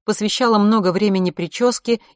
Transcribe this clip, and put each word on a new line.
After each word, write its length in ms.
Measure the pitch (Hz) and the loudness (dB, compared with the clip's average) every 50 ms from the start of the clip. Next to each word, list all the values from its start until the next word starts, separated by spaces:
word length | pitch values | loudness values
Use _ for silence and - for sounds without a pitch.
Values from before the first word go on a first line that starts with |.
| _ | _
посвящала 540 | - 208 - 208 214 - - 262 233 220 208 | -4 -4 -2 -2 -4 -2 0 0 2 2 2
много 320 | 202 208 226 226 180 185 | 2 2 2 2 0 0
времени 400 | 170 190 214 208 190 190 185 180 | 0 0 0 0 0 0 0 -2
причёске 680 | - - 175 160 - - 240 247 233 - - 233 233 220 _ _ _ | -4 -6 -8 -10 -4 -2 -2 -2 -2 -2 -4 -4 -4 -4 _ _ _